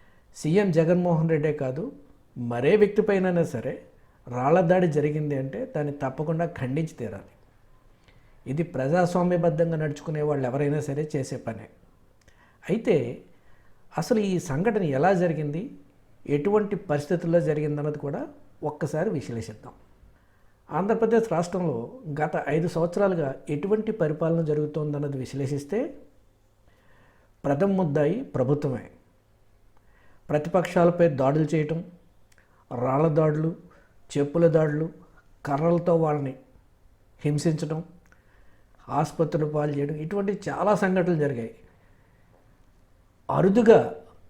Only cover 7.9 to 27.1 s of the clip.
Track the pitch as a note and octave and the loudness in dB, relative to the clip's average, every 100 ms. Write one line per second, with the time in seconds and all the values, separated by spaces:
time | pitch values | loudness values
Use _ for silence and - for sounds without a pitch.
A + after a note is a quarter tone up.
7.9 | _ _ - - - B2 C#3+ E3 D3 C3 | _ _ -20 -20 -16 -8 -4 -4 -2 0
8.9 | F3 F3 F3+ F3+ F3 E3+ D#3+ E3+ D#3+ D#3 | 2 2 2 2 2 2 2 0 0 -4
9.9 | C#3+ - D3+ D3+ C#3 B2+ C3+ C#3+ D3 C#3+ | -4 -6 -4 -2 0 -2 0 0 -2 -4
10.9 | C#3 D#3 D3 B2+ B2+ - G#2+ G#2+ _ _ | -4 -4 -4 -4 -8 -8 -10 -12 _ _
11.9 | _ _ _ _ - _ _ - A3 C4 | _ _ _ _ -20 _ _ -4 -2 2
12.9 | D#3+ A#2+ C#3 - - - - - - - | 0 0 -8 -16 -20 -20 -20 -20 -20 -12
13.9 | - E3 A3+ G3+ F3+ - C#3 G#3 G#3+ E3+ | -4 0 0 2 -2 -2 -2 0 0 0
14.9 | C3 F3 F#3+ F3 D3+ D3 D#3 B3+ - - | 2 2 4 2 0 -4 -6 -8 -14 -20
15.9 | _ _ - - C#3+ C#3+ G#3+ G3+ G3+ - | _ _ -14 -2 0 2 2 2 -4 -2
16.9 | D3 - E3+ E3 E3+ D#3 D3+ D3+ D3 D3+ | -4 -2 -2 2 2 2 0 -2 -2 -4
17.9 | D3 C#3+ F3 D4+ - - - D3+ - C#3+ | -4 -6 -6 -8 -14 -20 -8 -8 -4 -4
18.9 | D#3 G3 E3 - A#2 A2 G#2+ - - - | -2 -2 -4 -6 -8 -8 -12 -18 -20 -20
19.9 | _ - - _ _ _ _ - D3+ G3 | _ -20 -20 _ _ _ _ -8 -2 0
20.9 | A3+ A3+ A3+ A3+ E3 F3 F#3 F3 A#2 A#2+ | 2 2 2 2 0 -2 -2 -2 -4 -6
21.9 | - D#3+ C3+ D#3 D#3+ - D#3 E3 E3 E3+ | -12 -10 -4 -4 -4 -2 0 0 0 -2
22.9 | F3 G3+ E3+ C#3 C3+ - D3 G3 G#3+ G#3+ | 0 0 0 -2 -6 -6 -4 0 -2 -2
23.9 | G#3+ D#3 D3+ E3 E3 D#3 D3+ D3+ D#3 D3+ | -2 -2 0 0 0 0 0 -2 -4 -4
24.9 | D3 D3 C3+ C3 C3 C3 C#3+ C#3+ G#3 D#4 | -4 -4 -6 -8 -6 -4 -4 -4 -4 -6
25.9 | - - _ _ _ _ _ _ _ _ | -10 -20 _ _ _ _ _ _ _ _
26.9 | - _ | -20 _